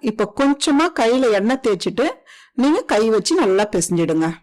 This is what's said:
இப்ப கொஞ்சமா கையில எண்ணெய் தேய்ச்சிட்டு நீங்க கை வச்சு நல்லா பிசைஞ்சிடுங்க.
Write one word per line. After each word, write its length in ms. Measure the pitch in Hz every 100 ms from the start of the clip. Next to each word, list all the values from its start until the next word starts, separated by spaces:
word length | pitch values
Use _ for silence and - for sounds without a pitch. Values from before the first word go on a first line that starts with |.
| 254
இப்ப 180 | 214 202 -
கொஞ்சமா 460 | 277 285 - 285 339 330
கையில 320 | 226 254 262 208
எண்ணெய் 220 | 208 254 247
தேய்ச்சிட்டு 400 | 190 - 185 294 523 _ - - -
நீங்க 180 | 262 349 -
கை 100 | 220 226 220
வச்சு 180 | 202 208
நல்லா 240 | 233 190 208
பிசைஞ்சிடுங்க. 560 | 185 - 175 165 160 160 165